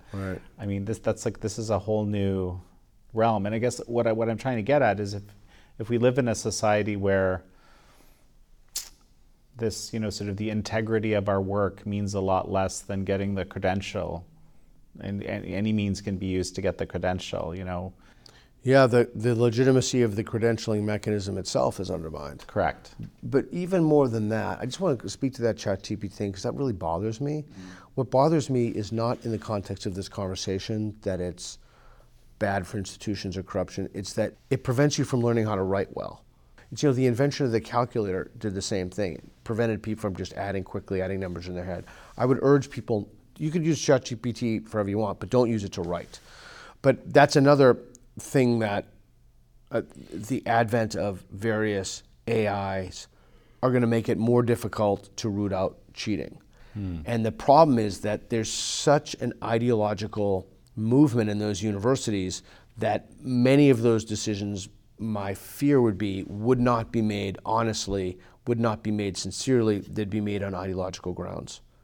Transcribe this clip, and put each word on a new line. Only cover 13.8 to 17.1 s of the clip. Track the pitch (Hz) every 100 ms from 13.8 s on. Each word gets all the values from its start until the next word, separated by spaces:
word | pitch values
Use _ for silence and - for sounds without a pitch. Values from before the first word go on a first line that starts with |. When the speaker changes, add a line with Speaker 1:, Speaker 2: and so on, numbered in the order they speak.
| - 104 85 82 - - - - - - - -
Speaker 2:
and, | 98 101
and | - 101
any | 90 92 107
means | 107 101 95
can | 107 92
be | 95
used | 92 87
to | -
get | 95 85
the | 82
credential, | 87 92